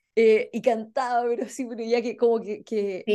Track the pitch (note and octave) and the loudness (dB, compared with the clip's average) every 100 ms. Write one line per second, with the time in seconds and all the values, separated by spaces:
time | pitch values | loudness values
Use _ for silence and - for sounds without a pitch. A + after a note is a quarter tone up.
0 | _ - A3+ G#3+ - A#3 B3+ A3 A3 C#4 | _ 2 6 4 2 -2 0 0 -2 -6
1 | B3 A#3+ A#3+ A#3+ A#3 - A#3+ A#3 A3+ A#3+ | -2 0 0 -2 -6 -8 -10 -8 -2 -2
2 | A#3 - A#3 A3+ F#3+ G#3 - A3 G3+ F#3 | -2 0 2 2 -2 -10 -6 -4 -4 -4
3 | - | 0